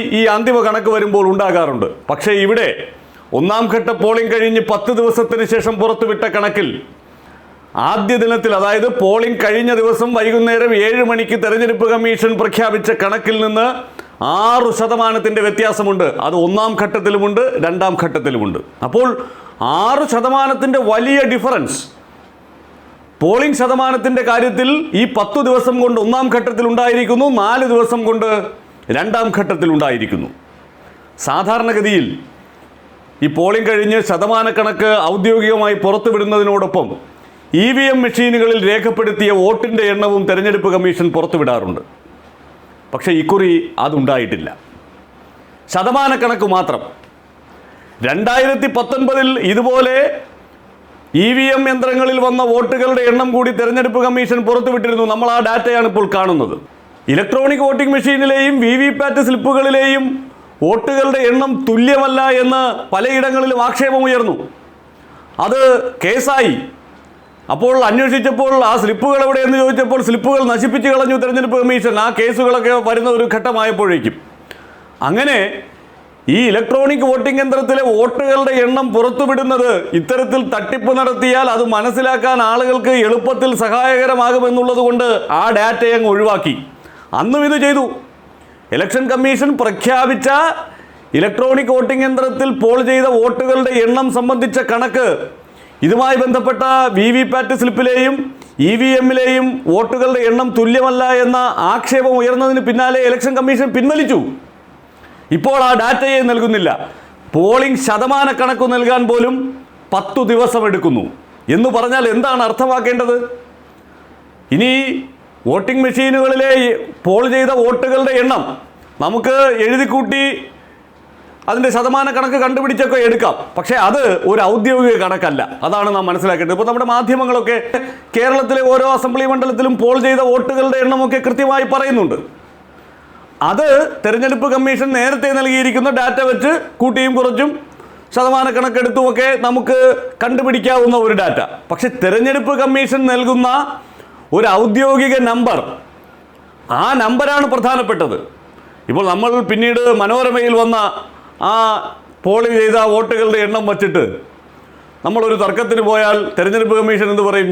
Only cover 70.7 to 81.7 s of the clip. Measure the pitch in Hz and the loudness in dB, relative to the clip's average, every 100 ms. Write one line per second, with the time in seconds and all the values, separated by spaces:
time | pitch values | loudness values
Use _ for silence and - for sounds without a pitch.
70.7 | 247 269 262 262 262 247 254 254 247 247 | 0 0 2 2 0 0 -2 0 0 2
71.7 | 247 226 208 226 226 233 226 247 247 226 | 0 0 0 -2 0 -2 2 2 2 2
72.7 | 247 220 233 240 233 233 214 247 220 220 | 0 0 -2 0 0 0 -2 -2 -2 -2
73.7 | 208 202 165 110 - - - - - - | 0 0 0 -2 -8 -18 -20 -20 -20 -20
74.7 | - - - 139 208 285 247 196 392 - | -20 -20 -6 -4 0 0 0 -2 -6 -18
75.7 | - - - - - - 180 247 202 226 | -20 -20 -20 -20 -10 -2 2 2 0 0
76.7 | 269 277 285 254 254 240 269 269 269 254 | 0 2 2 0 0 0 -2 0 0 0
77.7 | 269 262 214 240 240 277 269 269 262 247 | 0 2 2 0 0 0 0 2 2 2
78.7 | 262 262 220 247 247 269 269 262 262 247 | 0 0 0 0 0 0 0 0 0 2
79.7 | 185 - 170 165 254 262 262 240 214 196 | 0 0 -4 0 -2 0 -2 -2 -4 -4
80.7 | 262 214 262 254 247 254 254 262 226 233 | -4 0 0 0 0 0 2 2 0 0